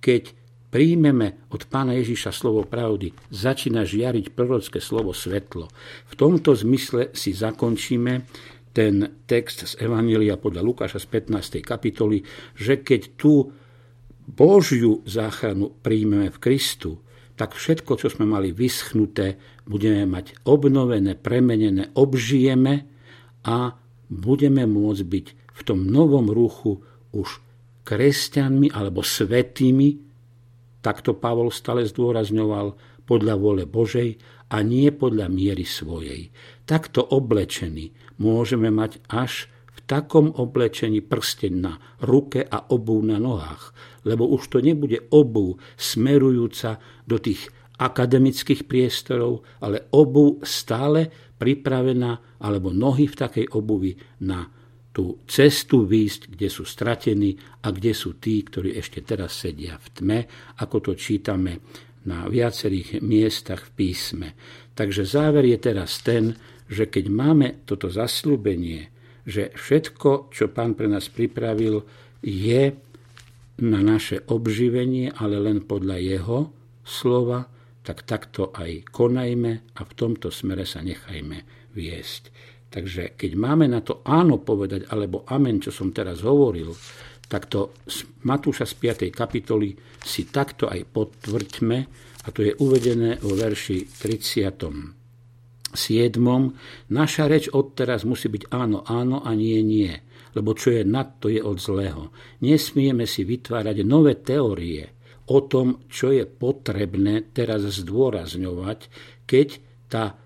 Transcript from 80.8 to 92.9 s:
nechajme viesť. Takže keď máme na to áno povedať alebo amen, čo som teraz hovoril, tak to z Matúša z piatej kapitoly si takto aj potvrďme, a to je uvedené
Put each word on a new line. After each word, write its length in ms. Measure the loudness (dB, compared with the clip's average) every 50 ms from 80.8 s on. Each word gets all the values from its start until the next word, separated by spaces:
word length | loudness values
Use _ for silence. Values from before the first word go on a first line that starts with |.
nechajme 880 | -10 -10 -10 -10 -14 -14 -14 -12 -12 -12 -12 -14 -16 -20 -20 -20 -20 -18 -14
viesť. 600 | -12 -12 -10 -12 -12 -14 -14 -16 -16 -18 -20 _ -20 -20 -20 -20 -20 _
Takže 480 | -14 -12 -12 -10 -10 -8 -8 -10 -10 -10
keď 180 | -8 -8 -6 -4 -2
máme 320 | -2 0 4 4 4 4
na 100 | 2 -2
to 220 | -4 -6 -8 -8 -2
áno 380 | 0 2 4 6 4 4 2
povedať 480 | 2 -2 -2 -2 -2 -4 -6 -8 -8 -6
alebo 340 | -6 -4 -4 -4 -6 -8 -8 -6
amen, 320 | 0 0 0 2 2 -2
čo 80 | -2 -6
som 240 | -10 -6 -6 -6 -4
teraz 320 | -4 -8 -8 -8 -6 0
hovoril, 480 | 2 4 6 4 4 2 -2 -8 -10 -12 -16 -18 -20 -20 -20 -20 -20 -20 -20 -14 -8
tak 200 | -8 -8 -8 -4
to 280 | -4 -4 -4 -4 -8 -18 -16
z 200 | -14 -12 -12 -12 -14 -20 -8 -2
Matúša 400 | -2 -2 0 0 -2 -2 -2 -4
z 80 | -8 -6 -4
piatej 340 | -4 -4 -2 -2 -4 -6 -4
kapitoly 600 | -6 -6 -4 -4 -8 -4 -2 -2 0 0 -2 -6 -10 -20 -20 -20 -18
si 280 | -12 -10 -8 -8 -8 -4
takto 400 | -2 -4 -4 -4 -4 _ -4 -4
aj 120 | -4 -8 -10 -8
potvrďme, 920 | -4 -4 -4 -4 -6 -16 -10 -6 -6 -6 -6 -6 -6 -4 -2 -2 -2 -2 -4 -8 -12 -20 -20 -20 -20 -16 -16
a 20 | -14 -4
to 80 | -2
je 160 | 0 0 0 2
uvedené 640 | 2 4 4 4 4 2